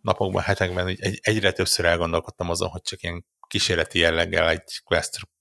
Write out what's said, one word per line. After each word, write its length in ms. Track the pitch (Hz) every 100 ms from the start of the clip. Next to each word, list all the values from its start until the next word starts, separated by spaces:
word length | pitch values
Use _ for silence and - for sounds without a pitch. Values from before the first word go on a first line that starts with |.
napokban, 400 | 110 - 98 95
hetekben 440 | 98 98 92 92 92
úgy 140 | 95
egy-, 180 | 98 107
egyre 300 | - 110 98
többször 320 | - 90 -
elgondolkodtam 680 | 87 85 85 82 - - 87
azon, 180 | 85 90
hogy 140 | 90
csak 200 | - -
ilyen 220 | 85 85 - _ -
kísérleti 500 | 95 - 85 80 87
jelleggel 500 | 82 82 87 87 82
egy 320 | 82 - -
Quest 340 | - 82 - - - _